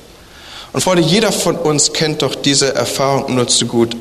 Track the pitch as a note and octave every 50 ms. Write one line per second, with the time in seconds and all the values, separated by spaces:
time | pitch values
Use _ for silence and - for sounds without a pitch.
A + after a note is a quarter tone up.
0 | - - - - - - - - - - - - - - - C3+ - F#3 F#3 F3
1 | E3 D3+ E3+ A3 A3 G3+ - - - F3 D#3+ E3+ - D3+ D3+ D3 - - - -
2 | E3 D#3 D3+ D#3 D#3 - - - - C#3+ C#3 C#3 C#3 C3+ - B2+ B2 - - -
3 | C#3 C3+ C#3 C3 - - B2 B2+ A#2+ A#2 - - B2 A#2+ B2 A#2+ A#2 A2+ A#2 -